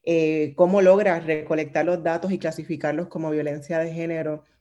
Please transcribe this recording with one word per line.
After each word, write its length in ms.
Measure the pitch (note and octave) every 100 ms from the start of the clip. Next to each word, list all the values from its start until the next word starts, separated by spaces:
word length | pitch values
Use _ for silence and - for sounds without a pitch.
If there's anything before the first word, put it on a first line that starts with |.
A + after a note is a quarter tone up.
| -
Eh, 420 | E3 D#3+ D#3 D3+ C#3+
¿cómo 260 | F3+ G3+
logra 380 | F#3 G3 G#3 E3
recolectar 680 | D#3+ D#3 D3+ D#3 D3 D#3+ D#3+
los 160 | F3
datos 300 | E3 E3 F#3+
y 80 | F#3
clasificarlos 680 | E3 D#3+ D#3 D#3 D3+ D3+ F3+
como 200 | E3+ D#3+
violencia 500 | D3+ D3 C#3+ C#3+ E3
de 140 | E3
género 500 | E3 E3 E3 D#3 D3+ _ _